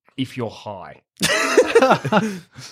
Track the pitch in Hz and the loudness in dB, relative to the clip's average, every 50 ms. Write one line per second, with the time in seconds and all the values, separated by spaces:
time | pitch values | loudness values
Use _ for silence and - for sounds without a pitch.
0 | _ _ _ - 131 123 - 127 117 107 - - - 113 101 92 82 73 71 - | _ _ _ -8 -8 -6 -6 -8 -8 -10 -10 -12 -14 -14 -14 -14 -14 -16 -18 -20
1 | _ _ _ - 185 - - - - - - - - 320 - 453 262 262 214 - | _ _ _ -4 -2 -2 0 0 -2 2 2 2 4 4 4 4 6 6 4 2
2 | - 131 220 196 214 214 196 175 156 _ _ - - - | 2 0 0 0 0 -2 -4 -10 -14 _ _ -20 -20 -20